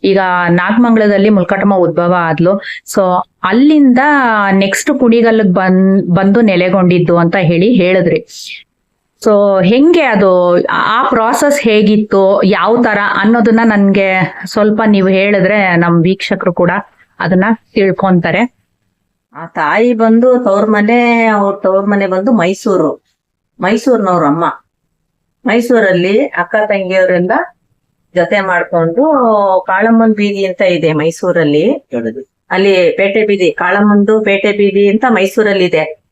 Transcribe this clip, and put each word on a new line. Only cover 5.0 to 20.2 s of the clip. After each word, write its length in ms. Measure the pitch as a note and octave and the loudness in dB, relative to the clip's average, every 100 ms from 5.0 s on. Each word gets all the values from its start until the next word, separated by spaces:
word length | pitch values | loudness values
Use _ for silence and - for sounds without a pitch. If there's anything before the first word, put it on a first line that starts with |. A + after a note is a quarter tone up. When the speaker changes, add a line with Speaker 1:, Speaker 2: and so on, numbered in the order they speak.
| A#3+ A3+ A3+ A3 G#3 | 2 2 2 2 2
Speaker 1:
ಬಂದ್-, 560 | F3+ F#3 F#3 F#3+ G3 F3+ | 0 2 2 2 0 0
ಬಂದು 360 | F3+ G3 G3 | 0 2 2
ನೆಲೆಗೊಂಡಿದ್ದು 760 | A3+ F3+ F3+ F#3+ F3+ F3 D#3+ E3+ | 2 2 0 2 2 2 2 2
ಅಂತ 180 | E3+ G3 | 2 0
ಹೇಳಿ 380 | E3+ E3+ G3+ | 0 2 2
ಹೇಳಿದ್ರಿ. 520 | B3 F3+ F#3 F3 - - - - - _ _ _ _ _ _ A3+ | 2 2 0 0 -2 -6 -20 -20 -20 _ _ _ _ _ _ 0
So 380 | G#3 G3+ G3 F3+ | 2 2 2 2
ಹೆಂಗೆ 360 | A#3+ D4+ F4 | 2 2 2
ಅದು, 540 | C#4 G#3 G3 F3+ F3 F3 - | 0 0 2 2 2 0 0
ಆ 320 | E3+ - A3+ | -4 -2 -2
ಪ್ರಾಸೆಸ್ 580 | C4 A#3 A3+ - D4 C#4+ | -2 -2 -2 0 0 0
ಹೇಗಿತ್ತು, 800 | A#3 G#3+ G#3+ G#3+ G#3 G3 F#3+ G3+ | 0 2 2 0 0 0 2 2
ಯಾವ 380 | F#3+ G3 F3+ A#3+ | 0 0 0 0
ತರ 140 | A#3+ G3+ G3+ - | 0 -2 -2 -2
ಅನ್ನೋದನ್ನ 380 | G3+ A#3 A3 A3+ | 0 2 2 2
ನನ್ಗೆ 760 | A3+ G#3 G3 G3 F#3+ F#3 F#3 - F#3+ | 2 2 2 2 0 0 -4 -6 -8
ಸ್ವಲ್ಪ 360 | A3 G#3 G#3+ A3 | -2 0 0 2
ನೀವು 200 | G3+ F#3 | 2 2
ಹೇಳಿದ್ರೆ 680 | F#3+ G3 G3+ F#3 G#3 F#3+ E3+ | 0 0 0 0 0 0 0
ನಮ್ 280 | F3 E3+ | 0 2
ವೀಕ್ಷಕರು 500 | E3 F#3+ - F#3+ - | 0 -2 -4 -4 -4
ಕೂಡ 180 | E3+ F3 F#3+ - _ _ _ | 0 -2 -2 -8 _ _ _
ಅದನ್ನ 260 | F3 F3+ G3+ A3 _ | -2 0 0 -4 _
ತಿಳ್ಕೊಂತಾರೆ. 800 | - G3 F3 G3 F3+ E3 F3+ B3 _ _ _ _ _ _ _ _ | -2 -2 0 0 0 0 -4 -4 _ _ _ _ _ _ _ _
Speaker 2:
ಆ 120 | C#3+ E3+ | -20 -14
ತಾಯಿ 480 | - D3+ F#3 A#3+ | -6 -4 0 0
ಬಂದು 500 | A3+ A3+ A3+ | 0 2 2